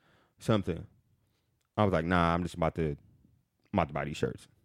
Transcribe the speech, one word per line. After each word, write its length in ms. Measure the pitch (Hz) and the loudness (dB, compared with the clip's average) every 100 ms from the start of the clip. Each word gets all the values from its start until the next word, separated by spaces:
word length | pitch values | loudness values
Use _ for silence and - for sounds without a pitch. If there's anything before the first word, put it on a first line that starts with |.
| _ _ _ _ | _ _ _ _
something. 440 | - 110 95 82 - _ _ _ _ _ _ _ _ - | 0 0 0 -6 -8 _ _ _ _ _ _ _ _ 0
I 80 | |
was 80 | 104 | 2
like, 120 | 90 | 2
"Nah, 300 | 82 90 85 | 2 2 4
I'm 80 | 85 | 2
just 120 | 87 - | -2 -2
about 180 | 80 | -2
to, 140 | - 80 | 0 -4
I'm 60 | 71 _ _ _ _ _ _ _ | -4 _ _ _ _ _ _ _
about 160 | 101 73 | -2 -2
to 60 | |
buy 100 | 73 | -2
these 120 | 71 76 | -6 -4
shirts. 320 | 60 - - _ | -4 -4 -16 _